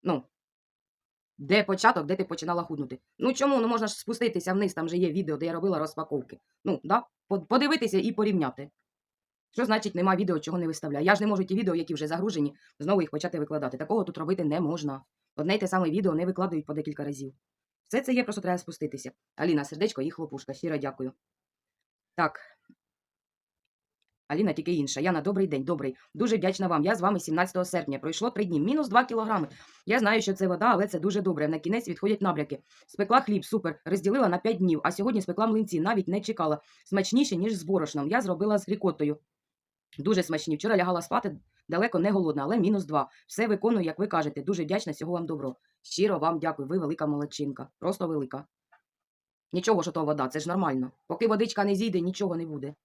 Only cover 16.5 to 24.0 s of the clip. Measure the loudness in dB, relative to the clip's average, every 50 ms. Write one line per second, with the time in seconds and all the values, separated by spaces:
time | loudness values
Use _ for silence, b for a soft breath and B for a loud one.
16.5 | -2 -4 -6 -4 -6 -6 -4 -6 -6 -6 -6 -6 -6 -8 -10 -12 -12 _ _ _
17.5 | _ _ _ _ _ _ _ _ -2 -2 0 2 2 2 2 0 -4 -4 -2 -2
18.5 | -2 -2 -2 -10 -10 -6 -6 -6 -6 -8 -12 -12 -14 _ _ _ _ -2 2 2
19.5 | 2 2 2 -2 -4 -2 -2 -2 0 -2 -4 -4 -4 -6 -10 -8 -8 -12 -10 -10
20.5 | -12 -6 -4 -4 -4 -2 -4 -4 -6 -6 -8 -8 -8 _ _ _ _ _ _ _
21.5 | _ _ _ _ _ _ _ _ _ _ _ _ _ 0 0 0 0 -4 -20 -20
22.5 | -20 _ _ _ -20 _ _ _ _ _ _ _ _ _ _ _ _ _ _ _
23.5 | _ _ _ _ _ _ _ _ _ _